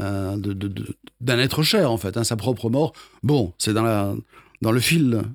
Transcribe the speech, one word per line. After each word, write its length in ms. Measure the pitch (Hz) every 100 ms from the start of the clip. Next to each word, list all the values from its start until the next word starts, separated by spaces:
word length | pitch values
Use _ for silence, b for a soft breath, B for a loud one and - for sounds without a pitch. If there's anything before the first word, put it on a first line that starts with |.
euh, 360 | 98 98 95 101
de, 160 | 101
de, 140 | 98 101
de, 180 | 98 - - - -
d'un 180 | 123 120
être 240 | 131 151
cher, 280 | 156 214 143
en 80 | 113
fait, 180 | 98 117
hein, 80 |
sa 120 | 113 110
propre 340 | 131 117 113
mort. 220 | 123 - B B B
Bon, 300 | 120 147 92 -
c'est 160 | 110
dans 80 | 107
la, 320 | 113 107 101 110 - B B -
dans 100 | 110
le 80 | 123
fil, 420 | - 165 131 110 107